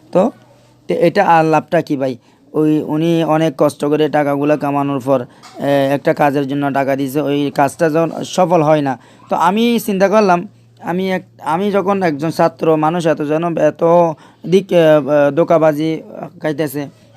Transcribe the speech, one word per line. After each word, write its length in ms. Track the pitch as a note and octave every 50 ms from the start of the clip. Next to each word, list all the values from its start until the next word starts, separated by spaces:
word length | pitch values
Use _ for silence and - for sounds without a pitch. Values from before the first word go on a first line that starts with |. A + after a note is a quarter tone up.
| _ -
তো, 200 | - F3 F#3+ C4+ - - _ _ _ _ _ _ _ _ _ -
তো 60 | F3
এটা 320 | - E3 E3+ - G3+ F#3+
আর 200 | E3+ E3+ E3 D#3+
লাভটা 360 | D#3+ D#3 D3+ D3 - - E3
কি 160 | D3+ - D3+ C3
ভাই? 200 | C3+ C3 B2+ - _ _ _ _ _ _ -
ওই 280 | D3+ D#3 D3+ D3+ D3+
উনি 420 | A2 - D3+ D#3 D#3+ E3+ E3+ E3 E3
অনেক 300 | D3+ D#3 D#3 D#3+ D#3+ C3+ -
কষ্ট 280 | D#3+ D3 - - -
করে 240 | D3 D3+ D3 D#3 D3
টাকাগুলা 480 | C3+ D3+ D3 C#3+ C#3+ C#3 C#3+ D3 D3+ C#3
কামানোর 420 | D3 C#3+ C#3+ C#3+ C#3 C#3 C#3 C3+
পর, 260 | A#2 C3+ C#3 C3 B2 - - - - - - -
এ, 100 | - C#3 C#3+ C#3 C3+ C3+ C#3+
একটা 200 | C#3 - E3 D3
কাজের 340 | - D3+ C#3+ C3+ D3 C#3+ C3
জন্য 260 | C#3+ C#3+ C#3+ C#3+ C3+
টাকা 220 | C#3 C#3 C3 C3+
দিছে, 260 | C3+ C#3 C3 B2+ D3+
ওই 300 | C#3+ C3+ C#3+ C#3+ C#3+ C#3 C3+
কাজটা 340 | - C#3+ C3+ - - E3+ D#3+
যখন 340 | D3 E3 E3 D#3+ - - -
সফল 400 | - - - F#3 D#3+ F#3 E3+ D3+
হয় 180 | D3+ D#3 D3+
না, 180 | C#3+ C3+ B2+ A#2+ - - - _ - -
তো 60 | G3
আমি 440 | D3 D#3+ F3 G3 A3 A#3 A#3+ A#3+ A3
চিন্তা 300 | G#3 - G3+ F#3 G3 G3
করলাম 380 | G3 A3 G#3+ F#3+ F3 F3 F#3 - _ _ _ _ _ _ F#3+
আমি 280 | - E3+ F#3 F#3+ F#3+
এক-, 300 | F#3 F#3 F#3 _ _ - -
আমি 280 | - D#3 F3 G3+ G#3
যখন 320 | F#3+ G3+ F3 F#3 G3+ G3 F#3+
একজন 260 | E3+ D3 C3+ D3+ E3
ছাত্র, 460 | D3+ - E3+ E3 - - F#3 E3 D#3+
মানুষ 320 | D#3 D3+ D#3 E3+ F3+ D#3 E3
এত 140 | D3+ D#3
জন, 360 | D3+ C#3+ D3+ D#3+ E3+ F3 E3 D#3+
এত 260 | D#3 D3+ D3 - E3+ E3 E3+ F3 E3+ E3 D3+ - - - - _ - -
দিক, 260 | E3+ G3 G3 - F#3+
আহ, 340 | F3 E3 D#3 D3+ D3+ C3+ B2+
আহ, 240 | D3+ D3 C#3+ C#3+
ধোঁকাবাজি, 680 | C#3+ D#3 E3+ E3+ E3+ D#3+ D#3 D#3 D3+ C#3+ D#3 D#3+ D#3+ D3+
আহ, 380 | - - - - D#3 D#3+ - -
খাইতেছে, 500 | - D#3 D3+ C3+ D#3+ C#3+ - D3 C#3+ D3 - _ _ _ _